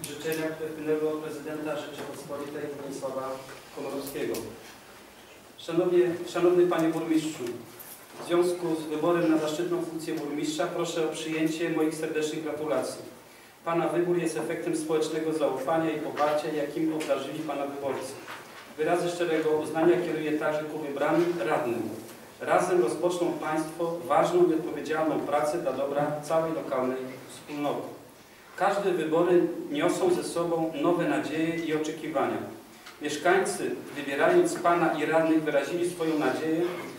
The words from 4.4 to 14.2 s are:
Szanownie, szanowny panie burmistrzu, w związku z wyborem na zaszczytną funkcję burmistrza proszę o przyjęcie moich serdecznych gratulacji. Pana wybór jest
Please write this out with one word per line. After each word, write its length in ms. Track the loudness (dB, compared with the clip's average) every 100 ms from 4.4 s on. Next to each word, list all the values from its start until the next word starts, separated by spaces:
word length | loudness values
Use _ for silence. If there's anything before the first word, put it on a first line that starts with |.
| -6 -12 -18 -20 -20 -20 -20 -20 -20 -20 -20 -14
Szanownie, 460 | -2 2 4 4 4 2 -4
szanowny 400 | 2 4 6 6
panie 220 | 4 2
burmistrzu, 540 | 0 2 2 0 -6 -6 -8 -12 -16 -18 -18 -18 -12
w 40 | 0
związku 480 | 2 4 2 -2 -2
z 80 |
wyborem 480 | -2 0 2 4 4
na 60 | 4
zaszczytną 440 | 2 -2 -2 -2
funkcję 340 | -2 -6 -6 -4
burmistrza 520 | -4 -4 -2 -2 -2
proszę 420 | -2 -2 0 -2
o 20 |
przyjęcie 580 | -2 -4 0 0 0 0
moich 260 | 2 0 0
serdecznych 480 | -2 -2 -2 -2
gratulacji. 580 | -4 -4 -2 -2 -2 -8 -12 -16 -20 -20 -20 -10 -2
Pana 220 | 0 2
wybór 300 | 2 2
jest 200 | 2